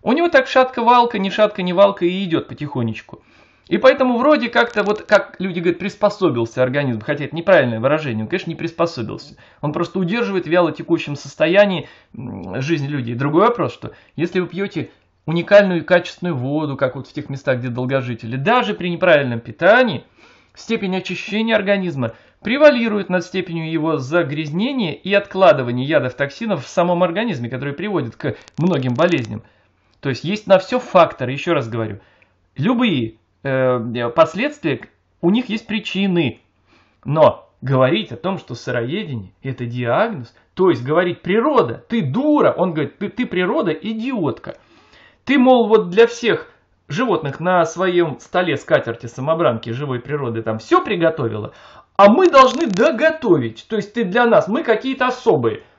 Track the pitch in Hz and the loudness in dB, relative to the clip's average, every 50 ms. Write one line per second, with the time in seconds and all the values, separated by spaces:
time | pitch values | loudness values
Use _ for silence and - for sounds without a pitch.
0 | _ - 240 311 339 339 339 269 254 - - 269 254 254 - - 226 226 247 247 | _ 0 0 2 2 4 4 4 2 4 2 2 2 2 0 -2 2 4 4 4
1 | 240 240 233 208 190 196 180 - 214 214 214 - 185 180 180 175 202 202 196 - | 4 2 0 -2 -4 -4 0 2 2 2 2 -2 -4 -2 4 4 4 4 4 2
2 | 180 170 180 190 202 180 160 139 - - 131 - 147 143 - 131 117 113 107 - | -2 -2 0 -2 -4 -2 -2 -2 -2 -4 -10 -10 -10 -8 -4 -4 -4 -4 -4 -8
3 | - _ - - _ _ _ _ - _ _ _ _ _ 160 202 - 254 285 285 | -12 _ -20 -20 _ _ _ _ -20 _ _ _ _ _ -4 4 4 4 4 6
4 | 269 254 247 233 247 294 302 285 226 233 - 233 233 233 - 208 202 240 262 - | 2 0 0 2 4 4 4 4 2 0 0 0 0 0 0 -2 -2 -2 -2 -4
5 | - - 214 196 - - - - 180 196 175 180 170 180 170 175 180 202 - - | -2 2 2 2 2 0 -10 -8 -6 -6 -4 -2 -2 -2 -2 -2 -6 -10 -6 0
6 | - 208 202 - 190 175 131 120 117 113 - - 127 127 127 143 143 131 120 110 | 0 0 0 2 0 0 0 0 -4 -4 0 0 0 0 0 -2 -2 -2 -4 -4
7 | 107 - 147 143 147 131 - 160 165 - 190 165 135 123 113 110 113 135 147 156 | -4 -6 -6 -6 -6 -8 -8 -6 2 4 4 4 4 2 -2 -2 0 0 0 0
8 | 151 143 117 107 110 110 - 190 - - 165 - - 165 165 - 165 165 - - | -2 -4 -6 -6 -6 -4 -6 -6 -6 -6 -8 -6 -8 -8 -4 -4 -4 -4 -4 -8
9 | 117 104 104 - - - - _ - - _ _ - - 147 - 170 - - 185 | -8 -8 -8 -12 -14 -18 -20 _ -20 -20 _ _ -8 -6 -4 -4 -6 -4 -2 -4
10 | 190 170 196 240 240 - 196 185 175 147 160 180 175 160 - - 160 - 170 156 | -2 -2 -2 -2 -2 -2 -2 -4 -2 0 2 2 2 2 0 -6 -4 -2 -2 -2
11 | - - 143 139 - 135 - - 156 160 170 196 208 202 185 160 131 - - - | -2 -6 -10 -10 -12 -18 -4 -2 0 2 6 4 4 4 2 -4 -6 -10 -18 -20
12 | _ _ _ - 135 - 98 98 87 92 90 120 135 147 170 151 139 139 147 143 | _ _ _ -14 -14 -12 -12 -12 -12 -10 -8 -6 -2 -2 -2 -2 -2 -4 -6 -6
13 | 123 117 123 117 135 147 151 165 202 233 240 - 330 123 - - - - - - | -6 -6 -6 -4 -4 0 2 2 2 2 2 0 -4 -6 -6 -10 -14 -16 -16 -16
14 | _ _ _ - 151 175 - 190 180 165 160 170 196 202 - 170 127 - _ _ | _ _ _ -6 -6 -4 -2 -4 -4 -4 -6 -8 -8 -6 -6 -8 -8 -8 _ _
15 | _ _ _ _ _ - 160 170 170 - 202 202 202 190 180 170 151 - 185 175 | _ _ _ _ _ -4 -4 -4 0 6 6 6 6 6 2 -2 0 2 2 2
16 | 170 - - - - 175 170 127 120 135 143 151 160 143 139 131 143 127 127 139 | 2 -2 -14 -8 -6 -4 -4 -2 -4 -2 -2 -2 -2 -4 -4 -2 -2 -4 -4 -6
17 | 123 - - - 139 - 135 135 - - 131 123 123 127 120 123 127 127 139 135 | -14 -12 -12 -12 -10 -10 -10 -8 -2 -2 -2 -2 -2 -6 -6 -4 -4 -2 -2 -2
18 | 123 120 120 110 - 120 127 131 139 180 233 254 - 202 208 - 170 180 175 165 | -2 -4 -8 -8 -8 -8 -8 -4 0 2 2 2 2 0 -4 -6 -4 -6 -4 0
19 | 185 185 165 147 139 127 120 113 - - 117 _ 165 180 214 247 262 233 170 - | 4 4 6 4 4 2 -4 -6 -8 -10 -10 _ 4 6 6 6 4 2 0 -6
20 | - _ _ _ _ _ _ _ _ _ _ - - - 226 196 185 190 185 190 | -10 _ _ _ _ _ _ _ _ _ _ -20 -8 -6 -4 -4 -2 -2 -4 -4
21 | 180 - 185 170 - - 196 214 220 226 233 214 196 190 202 196 185 180 151 135 | -4 -6 -8 -10 -8 -6 -4 -2 -2 0 0 0 2 0 0 0 0 -4 -4 -4
22 | 123 113 - - _ _ _ _ _ 202 233 285 302 302 285 240 233 226 208 208 | -6 -6 -6 -10 _ _ _ _ _ -4 0 6 6 6 6 6 0 -2 -2 -2
23 | 190 - 180 185 170 - - 190 180 - 165 165 160 160 160 160 151 160 160 143 | -4 -2 -2 -2 -2 -2 -6 -6 -6 -4 -6 -8 -6 -4 -4 -2 -2 0 -2 -2
24 | 131 123 156 175 170 139 143 151 160 147 143 175 208 262 285 262 226 165 - - | -4 -2 0 0 0 0 -4 -6 -6 -6 -4 -4 -2 -2 -2 -2 -4 -4 -4 -6
25 | _ 185 196 196 - - - 185 190 175 147 135 127 120 120 123 131 139 160 151 | _ 0 0 0 0 0 0 4 6 6 6 4 2 -4 -4 -4 -2 0 0 0
26 | 123 127 127 - 139 139 - - 233 220 202 147 123 - - - 170 175 180 170 | 0 0 -4 -4 -6 -6 -6 -8 -6 -4 -4 -4 -6 -6 -2 0 0 0 2 0
27 | 180 175 165 190 226 240 180 123 120 117 123 127 135 143 139 143 170 214 208 170 | 0 0 0 -2 -4 -4 -4 -6 -6 -6 -6 -6 -8 -8 -8 -8 -8 -4 -4 -4
28 | 127 113 113 _ - 147 - - - - _ - 147 185 180 139 127 127 123 117 | -4 -4 -10 _ -8 -8 -8 -8 -14 -18 _ -2 0 0 0 0 -2 -2 0 2
29 | 165 180 175 143 117 107 110 104 - _ _ _ _ _ _ _ _ _ _ _ | 2 2 2 0 -2 -6 -10 -12 -14 _ _ _ _ _ _ _ _ _ _ _
30 | - 139 127 117 - 151 202 208 - - 196 185 185 - 247 254 247 - - - | -6 -6 -6 -4 -4 -6 -6 -6 2 4 4 4 4 0 -4 -6 -6 0 4 4
31 | - - - - 131 117 131 139 - 175 170 147 127 113 110 117 113 107 101 104 | 4 4 2 -6 -6 -6 -6 -6 -2 -2 -2 -2 -2 -4 -6 -6 -6 -6 -8 -12
32 | _ _ _ _ _ _ _ _ _ _ _ - 135 196 262 226 254 233 170 135 | _ _ _ _ _ _ _ _ _ _ _ -4 -2 0 0 2 2 0 0 0
33 | 113 110 - _ _ _ _ _ _ 135 135 131 131 127 127 123 110 120 110 120 | -2 -4 -8 _ _ _ _ _ _ -4 -2 0 0 0 0 0 -2 -6 -6 -4
34 | 120 120 117 - 160 - - 185 240 294 294 - - 160 - - - - _ _ | -4 -4 2 2 2 2 2 -4 -4 -4 -6 -4 -4 -4 -4 -4 -8 -16 _ _
35 | _ _ _ _ - 170 196 233 247 - 202 214 - _ 202 220 208 - - 190 | _ _ _ _ 0 2 2 2 0 -2 -6 -8 -6 _ -6 -6 -6 -6 -4 -2
36 | 196 196 180 170 160 123 - - _ _ _ _ _ _ _ _ _ _ _ _ | 0 0 2 2 0 0 -2 -6 _ _ _ _ _ _ _ _ _ _ _ _
37 | _ - 143 160 156 120 - - - _ _ _ - 127 135 131 131 127 160 214 | _ -4 2 6 6 4 4 2 -12 _ _ _ -4 -2 2 2 2 2 2 -2
38 | 214 - 120 113 - 180 190 160 - _ 131 117 - - 127 127 117 123 151 202 | -4 -6 -12 -10 -6 -6 -6 -6 -8 _ -16 -12 -10 -6 -6 -6 -4 -4 -6 -6
39 | 220 160 135 113 98 92 _ _ _ 135 131 - 127 120 117 123 123 117 120 156 | -6 -8 -8 -10 -10 -12 _ _ _ -10 -8 -8 -8 -8 -6 -6 -2 -2 0 0
40 | 208 233 220 151 120 - _ _ _ _ _ - 185 190 160 117 120 127 151 165 | 0 -2 -4 -10 -12 -16 _ _ _ _ _ 0 2 2 2 2 0 0 0 0
41 | 185 180 165 - _ 170 185 220 233 302 294 262 190 131 113 - - _ - 233 | 0 0 -4 -6 _ 0 0 2 2 2 2 2 2 0 -2 -10 -10 _ -4 -2
42 | 185 131 131 214 277 302 302 285 226 - - - 175 185 165 156 151 131 - _ | -2 -2 -2 0 0 2 2 4 4 2 2 0 -2 -2 -2 -4 -4 -6 -6 _
43 | 196 202 - - 247 - - 180 180 180 - - - 180 156 - - 208 226 220 | -10 -10 -6 -6 -6 -4 -2 -2 -2 0 0 -2 0 -2 -4 -4 -6 -8 -8 -6
44 | 220 262 269 226 170 139 - - - - - - _ _ _ _ _ _ _ - | -6 -6 -4 -4 -4 -4 -4 -6 -12 -18 -18 -18 _ _ _ _ _ _ _ -20
45 | _ - _ _ _ - 185 - 247 262 254 247 226 202 220 214 196 175 170 202 | _ -20 _ _ _ 0 2 4 6 6 6 6 6 4 4 4 4 2 4 4
46 | 233 233 - - - 226 175 - - - _ _ _ _ _ _ _ _ 139 165 | 4 4 4 -2 0 0 0 0 -2 -10 _ _ _ _ _ _ _ _ -4 -4
47 | 254 247 - - 135 139 135 - 160 180 185 180 165 160 - 170 185 185 180 175 | -2 0 0 -2 -2 -6 -8 -4 -2 2 2 2 2 2 0 -2 -2 0 2 2
48 | 170 156 131 - - - - 180 185 170 147 - - - 160 143 - 117 117 - | 0 0 -2 -10 -14 -4 -2 -2 0 0 -2 -4 -2 2 2 2 2 0 -8 -8
49 | - 113 - - 131 147 160 165 170 147 117 113 - 113 113 123 147 143 127 123 | -10 -14 -12 -8 -2 -2 0 2 2 0 0 0 -6 -8 -8 -6 -6 -6 -6 -6
50 | - - 143 147 139 120 113 113 113 113 110 110 - - 330 359 359 - 220 175 | -6 -6 -6 -4 -4 -4 -4 -4 -4 -4 -6 -6 -2 2 2 2 2 0 -4 0
51 | 165 165 160 - - 113 107 107 104 - - - - - - - - _ _ - | 0 0 0 0 -4 -4 -4 -6 -10 -10 -14 -18 -20 -20 -20 -20 -20 _ _ 6
52 | 196 208 214 320 381 349 294 269 262 254 220 254 330 262 190 175 240 311 294 220 | 6 8 8 8 4 6 8 8 6 6 6 0 -4 -2 0 2 2 2 2 2
53 | 294 320 320 311 - 233 175 147 123 113 110 - - _ 220 214 - - - 240 | 2 0 0 0 2 2 2 4 2 -4 -6 -10 -12 _ -4 -4 -4 -4 -4 -4
54 | 226 185 180 240 247 233 226 165 147 165 208 294 339 - 220 208 - 262 262 - | -2 0 2 2 4 6 6 4 4 2 -2 -2 0 0 0 0 0 -6 -4 -2
55 | 254 247 247 - - 233 185 135 117 117 104 - - - _ | -2 -2 -2 -2 0 2 2 2 2 0 -2 -4 -12 -18 _